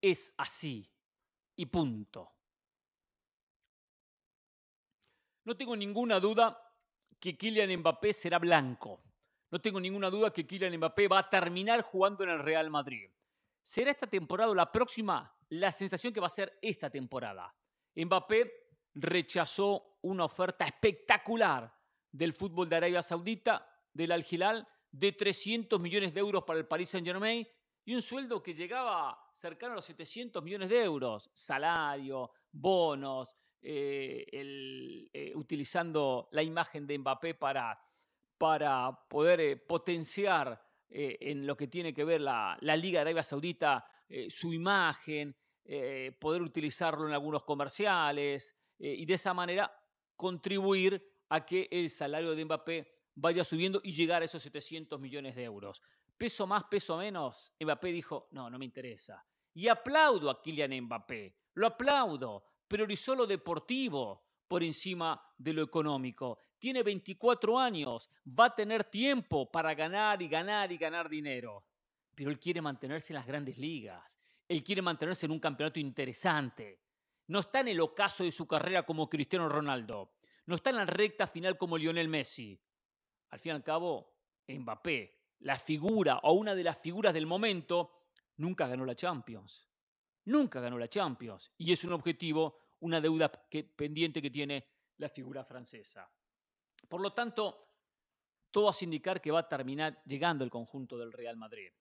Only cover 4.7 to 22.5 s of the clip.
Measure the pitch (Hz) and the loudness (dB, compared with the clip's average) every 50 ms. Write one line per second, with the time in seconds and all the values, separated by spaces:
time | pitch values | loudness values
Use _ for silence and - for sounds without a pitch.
4.7 | _ _ _ _ _ _ _ _ _ _ _ _ _ _ _ 220 233 180 277 240 | _ _ _ _ _ _ _ _ _ _ _ _ _ _ _ -8 -6 -6 -4 -4
5.7 | 240 214 202 202 208 214 247 233 214 185 185 208 220 208 233 226 - - - - | -4 -4 -4 -4 -2 -2 2 4 4 4 4 4 6 6 6 6 4 -2 -18 -20
6.7 | _ _ _ _ _ _ _ _ _ _ - 175 165 - 196 220 220 214 208 190 | _ _ _ _ _ _ _ _ _ _ -8 -8 -6 -4 -4 0 2 4 4 4
7.7 | 185 175 160 165 160 - - 208 202 - - 170 170 170 170 175 170 156 135 127 | 2 2 4 2 2 4 2 0 0 2 0 0 2 2 6 6 6 6 6 2
8.7 | 123 - - 110 95 - _ - _ _ _ _ _ _ _ _ - 175 - 220 | -4 -6 -10 -14 -14 -16 _ -20 _ _ _ _ _ _ _ _ -6 -2 -2 0
9.7 | 190 190 180 185 196 202 202 190 185 208 220 214 - - 160 127 185 196 190 185 | -2 0 -4 -4 -4 -2 -2 -2 2 2 2 2 2 -2 -6 -6 -4 -4 -2 -2
10.7 | 170 165 165 160 - - 202 196 190 190 190 - - 185 175 170 175 180 190 214 | -2 0 -2 0 4 4 6 8 8 6 6 6 4 4 4 4 -2 -2 2 2
11.7 | 233 240 220 - - 190 190 196 202 190 196 180 170 156 143 151 156 160 160 156 | 2 2 2 0 2 4 4 4 4 2 0 0 0 0 0 2 2 2 2 2
12.7 | 151 147 139 139 131 110 98 92 _ _ _ _ _ _ _ _ _ _ _ - | -2 -4 -4 -4 -8 -12 -14 -18 _ _ _ _ _ _ _ _ _ _ _ -8
13.7 | - - 247 - 190 - - 208 - 190 165 - 180 185 220 226 208 180 170 - | -2 0 2 2 0 0 -4 -2 -2 -2 -2 -2 0 2 4 4 6 4 4 4
14.7 | - 233 247 240 - 226 220 202 175 131 - - _ _ _ _ 156 165 190 196 | 4 2 2 2 0 -4 -2 0 -2 -2 -2 -8 _ _ _ _ -4 0 0 0
15.7 | - - 196 190 190 175 - 247 214 214 180 170 - - 196 - - _ - 220 | 0 0 -4 -4 -4 -4 -4 -4 -4 -2 -2 -2 -2 -4 -6 -6 -6 _ -4 -4
16.7 | 190 - - 143 117 143 131 117 - 127 120 110 98 92 87 87 _ _ _ _ | -4 -2 -6 -6 -6 -6 -8 -6 -6 -6 -6 -6 -8 -10 -12 -14 _ _ _ _
17.7 | _ _ _ _ _ 156 165 175 190 185 185 - 214 220 240 233 - - _ _ | _ _ _ _ _ -6 0 2 2 2 4 4 4 4 4 2 -2 -18 _ _
18.7 | _ _ _ _ _ 143 135 - 175 180 156 - - 185 165 - - - 202 202 | _ _ _ _ _ -4 -2 2 2 2 0 2 2 0 0 0 2 0 2 2
19.7 | 202 - - _ _ _ - 180 196 185 170 151 - - 185 185 180 - 170 - | 2 0 -2 _ _ _ -4 -4 0 0 0 0 2 0 0 0 2 0 -2 -2
20.7 | - - - 220 185 - - - 208 208 - - 226 226 214 180 147 127 117 113 | -2 4 2 2 2 2 4 4 4 4 4 -2 2 4 4 4 4 2 -2 -8
21.7 | _ _ _ _ _ _ _ _ - 135 160 170 147 - 190 202 | _ _ _ _ _ _ _ _ -4 0 0 0 0 -2 -6 -4